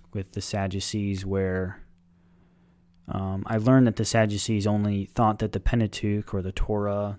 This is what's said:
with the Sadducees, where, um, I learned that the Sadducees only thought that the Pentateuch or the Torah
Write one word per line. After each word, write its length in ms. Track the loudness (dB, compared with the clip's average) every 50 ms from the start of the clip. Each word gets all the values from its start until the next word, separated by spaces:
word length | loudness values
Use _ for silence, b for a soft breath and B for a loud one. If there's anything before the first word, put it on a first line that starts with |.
| -18 -10
with 200 | -10 -10 -8 -8
the 80 | -8 -10
Sadducees, 840 | -8 -4 -4 -2 -2 -2 -4 -4 -6 -4 -4 -2 -2 -2 -2 -4 -4
where, 560 | -2 -2 0 0 0 0 -2 -2 -4 -8 -12 -18 _ _ _ _ _ b b b b b b b b b b b b b b b b b b -12 -8
um, 340 | -6 -4 -4 -4 -4 -4 -4
I 100 | -2 -2
learned 320 | 2 4 6 8 8 6 6
that 80 | 4
the 80 | 0 -2
Sadducees 640 | 2 2 2 2 2 0 -2 -2 0 0 0 2
only 400 | 2 2 2 0 0 0 -2 -4
thought 340 | -4 0 2 2 2 2 0
that 120 | -2 -4
the 80 | -2 0
Pentateuch 720 | 0 2 2 2 0 0 -2 -2 -2 -2 -2 -2 -4 -4
or 100 | -4 -4
the 100 | -4 -4
Torah 640 | -2 -2 0 0 0 0 0 0 -2 -2 -4 -4 -6